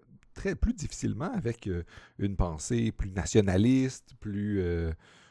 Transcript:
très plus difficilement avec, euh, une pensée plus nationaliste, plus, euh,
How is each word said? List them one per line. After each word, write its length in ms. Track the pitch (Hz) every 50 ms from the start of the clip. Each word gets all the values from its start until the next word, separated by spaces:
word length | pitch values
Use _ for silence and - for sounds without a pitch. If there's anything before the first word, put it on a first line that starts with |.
| _ _ - - - - -
très 220 | - - 196 -
plus 180 | - - 214 254
difficilement 580 | 202 151 - - - - 110 101 101 151 196 262
avec, 340 | 196 147 117 113 - - 104
euh, 160 | 90 87 85 - - - - - _ -
une 180 | - 101 98
pensée 560 | - 101 87 80 78 - - 123 117 117 110
plus 200 | - - - 98
nationaliste, 1040 | 92 98 80 - - 113 101 95 90 92 107 123 131 131 131 127 - - - - - -
plus, 400 | - 107 98 101 104 104 104 98
euh, 300 | 90 87 85 85 85 80 80 - _ - - - - _